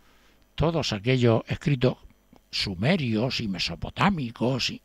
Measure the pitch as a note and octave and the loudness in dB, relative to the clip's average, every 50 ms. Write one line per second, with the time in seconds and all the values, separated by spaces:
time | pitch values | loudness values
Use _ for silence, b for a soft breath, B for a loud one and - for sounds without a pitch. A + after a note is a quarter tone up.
0 | b b b b b b b b b _ _ - C#3+ E3 E3 D#3 B2 - - G2+ | b b b b b b b b b _ _ 0 0 2 2 0 0 -2 -4 -2
1 | F#2+ B2 C3 C3 A#2+ A#2 A2+ - - - - - - D3+ C#3+ B2+ C3 B2 - - | 0 0 2 4 6 6 4 4 2 -2 -6 -4 0 -2 0 2 2 2 2 0
2 | - - - _ _ _ - - _ _ - - - G#2+ F#2 E2 G#2 C#3 F#3+ F#3 | -8 -20 -20 _ _ _ -20 -20 _ _ -6 -6 -4 -4 -4 -2 0 0 2 2
3 | C#3 A#2 A2 G#2 A#2+ C3+ - - A#2+ G#2 F#2 E2+ - - E2+ - - - - - | 0 0 0 0 0 0 -2 -4 -4 -4 -4 -4 -4 -6 -6 -8 -10 -10 -2 0
4 | C3 G3 G3 D#3 C3 A2+ A2+ - A2+ B2 C3+ A#2+ - - - - - | 2 2 2 0 -2 -6 -4 -2 -2 0 0 0 -2 -4 -6 -8 -10